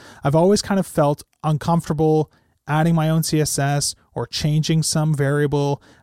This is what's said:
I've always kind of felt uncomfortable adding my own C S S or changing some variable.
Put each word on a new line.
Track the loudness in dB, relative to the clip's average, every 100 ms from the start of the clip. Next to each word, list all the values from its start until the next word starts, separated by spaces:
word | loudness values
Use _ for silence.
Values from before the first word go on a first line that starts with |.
| -18 -6
I've | 0 2
always | 4 2
kind | 0 -2
of | -2
felt | 0 0 -2 -8 _
uncomfortable | -2 -2 0 0 0 0 0 0 -2 _ _ _ -4
adding | 0 2
my | 2 2
own | 0
C | 0 0
S | 0 -2
S | -2 -2 -4 -6 _
or | -10 -8
changing | -4 0 0 2 0
some | 0 0 0
variable. | 0 0 0 0 0 -2 -4 -8 -18